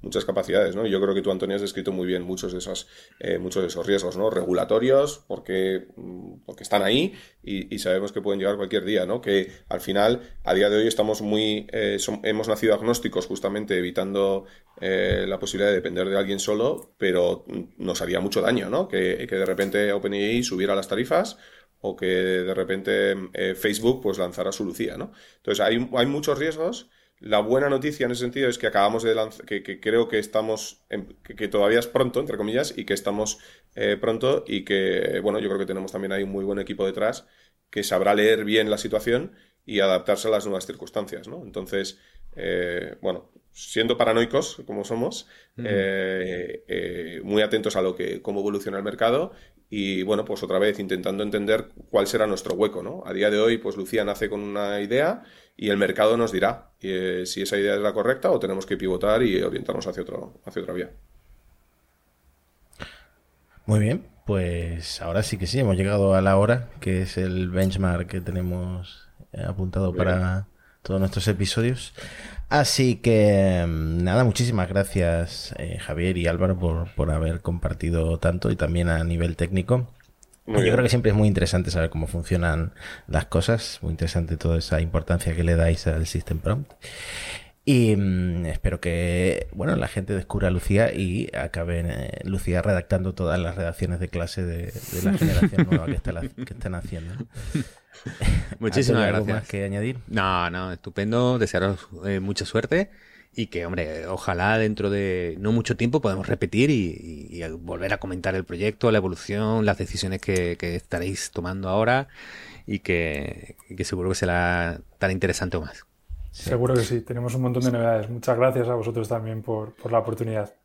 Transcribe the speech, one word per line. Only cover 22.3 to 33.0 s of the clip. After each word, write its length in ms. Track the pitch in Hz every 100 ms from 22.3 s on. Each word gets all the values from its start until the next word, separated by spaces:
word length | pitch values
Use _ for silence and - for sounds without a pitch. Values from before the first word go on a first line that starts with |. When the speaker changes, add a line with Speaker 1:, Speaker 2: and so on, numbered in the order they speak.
| 92 90 95
Speaker 1:
repente, 600 | 92 95 98 101 98 98 92
eh, 200 | - 95
Facebook, 480 | 95 110 104 113 131
pues, 160 | 104 92
lanzara 340 | 90 92 92
su 140 | - 101
Lucía, 320 | 85 113 80
¿no? 140 | 180 - - _
Entonces, 260 | - 104
hay, 240 | 104 117 127
hay 120 | 127 127
muchos 320 | 147 151 135
riesgos. 500 | 156 156 165 240 - _ _ _
La 200 | 107 107
buena 280 | 104 127 143
noticia 360 | 135 143 143 123
en 40 |
ese 100 | 120
sentido 280 | 123 131 131
es 80 | 117
que 80 | 110
acabamos 380 | 104 101 113
de 100 | 113
lanz-, 300 | 110 110 - -
que, 160 | 101
que 180 | - 95
creo 280 | 110 113 113
que 100 | 110
estamos 680 | 104 110 110 107 - - _
en... 260 | 104 98 -
que, 120 | - 107
que 120 | 104
todavía 300 | 104 101 117
es 80 | 120
pronto, 340 | 131 127 123
entre 160 | - 104
comillas, 360 | 107 120 151 -
y 100 | 104
que 100 |
estamos, 420 | 98